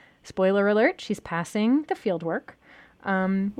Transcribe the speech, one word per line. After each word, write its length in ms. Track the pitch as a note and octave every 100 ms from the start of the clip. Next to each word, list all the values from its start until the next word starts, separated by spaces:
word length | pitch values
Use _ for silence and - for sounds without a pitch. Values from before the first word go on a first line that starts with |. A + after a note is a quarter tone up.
| - _
spoiler 460 | - - F#3+ G3+ G3+
alert, 320 | G#3 C#4 F#4
she's 180 | - G3+
passing 640 | - E3+ E3+ G#3+ A3 C#4+
the 100 | D4+ F#4
fieldwork. 540 | A3 E3+ E3 A3 - - _ - - _
Um, 480 | G3 F#3+ F#3+ F#3+ G3 A3+